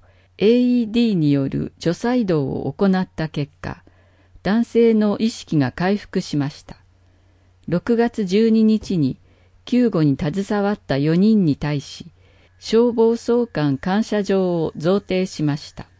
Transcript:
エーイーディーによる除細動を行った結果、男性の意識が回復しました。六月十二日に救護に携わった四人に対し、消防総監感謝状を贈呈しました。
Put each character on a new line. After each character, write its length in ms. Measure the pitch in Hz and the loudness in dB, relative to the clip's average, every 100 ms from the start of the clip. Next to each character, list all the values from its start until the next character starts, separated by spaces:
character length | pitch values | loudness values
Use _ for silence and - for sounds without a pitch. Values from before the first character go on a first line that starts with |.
| _ _ _ - | _ _ _ 0
エ 100 | 202 | 2
ー 340 | 247 247 247 | 4 4 0
イ 40 | |
ー 60 | 220 | 0
デ 100 | 233 | 0
ィ 100 | 233 | 2
ー 20 | |
に 180 | 185 147 | 2 2
よ 160 | 139 135 | 2 -2
る 240 | 143 - - | -4 -8 -6
除 160 | 160 | -4
細 300 | 175 233 254 | -2 -2 -2
動 240 | 190 156 135 | 0 -2 -2
を 240 | - - | -4 -6
行 140 | - 196 | 0 0
っ 220 | 185 185 | 0 -4
た 140 | - 156 | -8 -8
結 240 | 147 143 - | -6 -8 -10
果、 220 | - - _ _ _ _ _ - | -14 -14 _ _ _ _ _ -8
男 200 | 175 226 | -2 0
性 300 | 233 226 233 | 2 4 4
の 240 | 220 214 - | 4 2 0
意 100 | 226 | -2
識 280 | - - 156 | -4 -2 0
が 160 | 127 | 0
回 240 | - 180 208 | 0 -2 -2
復 240 | - 190 | -4 -6
し 160 | - 147 | -4 -4
ま 120 | 139 | -4
し 140 | - | -8
た。 140 | - - _ _ _ _ _ _ _ _ - | -20 -20 _ _ _ _ _ _ _ _ -6
六 300 | 170 - 233 | -4 0 0
月 280 | 233 - | 0 -2
十 240 | 185 202 226 | 0 2 4
二 160 | 220 | 4
日 320 | 220 220 - 185 | 4 2 0 0
に 220 | 131 - _ _ _ _ | 0 -4 _ _ _ _
救 260 | - 247 240 | -2 0 2
護 120 | 180 | 2
に 140 | 147 135 | 2 2
携 480 | 151 190 196 208 | -2 -4 -2 -2
わ 80 | 202 | -2
っ 60 | 208 | -4
た 180 | - 135 | -4 -2
四 200 | 151 170 | 2 2
人 280 | 214 214 | 4 4
に 120 | 165 135 | 2 0
対 240 | 147 147 | -4 -6
し、 260 | - - 175 _ _ _ _ _ | -8 -18 -20 _ _ _ _ _
消 340 | - 226 240 | 0 2 2
防 240 | 226 226 233 | 2 0 0
総 300 | - 240 233 | 0 -2 -2
監 320 | 156 147 135 | -2 -2 -2
感 260 | 180 202 | -2 -2
謝 180 | 226 208 | -2 -2
状 420 | 196 190 185 170 | 0 0 0 -2
を 80 | 156 - | -4 -4
贈 220 | 160 196 | -2 -2
呈 280 | - 185 185 | -2 -4 -4
し 160 | - | -4
ま 140 | 151 139 | -4 -4
し 160 | - | -10
た。 140 | - - | -18 -20